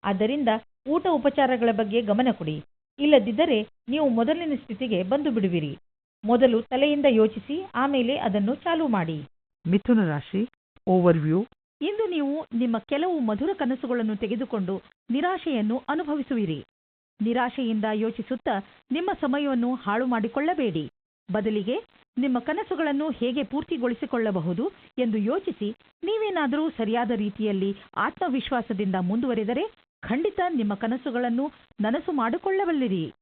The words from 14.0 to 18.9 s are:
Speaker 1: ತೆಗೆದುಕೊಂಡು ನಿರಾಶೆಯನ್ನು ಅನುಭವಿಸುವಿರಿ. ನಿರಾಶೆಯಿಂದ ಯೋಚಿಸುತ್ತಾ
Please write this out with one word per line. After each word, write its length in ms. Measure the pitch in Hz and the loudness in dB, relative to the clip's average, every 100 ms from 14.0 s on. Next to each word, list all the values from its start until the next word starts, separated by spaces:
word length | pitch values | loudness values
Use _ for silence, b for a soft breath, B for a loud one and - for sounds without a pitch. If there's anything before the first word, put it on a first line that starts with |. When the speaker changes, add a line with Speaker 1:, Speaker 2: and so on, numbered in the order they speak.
| 220 214 | 0 -2
Speaker 1:
ತೆಗೆದುಕೊಂಡು 680 | 220 220 254 220 180 196 - _ _ | -4 -4 -4 -4 -2 -4 -8 _ _
ನಿರಾಶೆಯನ್ನು 720 | 247 349 370 - 254 214 247 - | 0 0 -2 -2 -2 0 -2 -4
ಅನುಭವಿಸುವಿರಿ. 760 | 302 311 294 262 240 196 151 123 _ _ _ _ _ | -4 -2 -4 -2 -2 -2 -4 -10 _ _ _ _ _
ನಿರಾಶೆಯಿಂದ 640 | 220 233 247 240 240 220 214 | -2 0 -2 -2 -4 -2 -2
ಯೋಚಿಸುತ್ತಾ 720 | 214 220 226 214 254 - 208 - b _ | -2 -2 -4 -6 -6 -2 -4 -4 b _